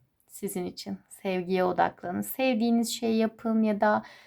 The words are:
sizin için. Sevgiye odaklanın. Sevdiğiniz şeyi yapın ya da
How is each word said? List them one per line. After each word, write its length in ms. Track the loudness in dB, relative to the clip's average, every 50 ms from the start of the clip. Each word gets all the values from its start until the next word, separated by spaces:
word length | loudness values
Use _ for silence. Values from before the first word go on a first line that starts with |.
| _ _ _ _ _
sizin 380 | _ -12 -10 -8 -6 -6 -6 -6
için. 340 | -6 -8 -12 -12 -12 -12 -12 _ _
Sevgiye 560 | -16 -8 -6 -4 -2 -2 -2 0 0 2 2
odaklanın. 580 | 2 2 2 2 2 0 -4 -8 -6 -4 -4
Sevdiğiniz 680 | -6 -6 -4 -2 0 0 2 2 2 2 2 2 0 -2
şeyi 260 | -4 -4 -2 0 2
yapın 460 | 2 2 0 -2 -4 -4 0 2 2
ya 180 | 2 2 2 2
da 220 | 4 4 2 2 -2 -6 -14 -20 -20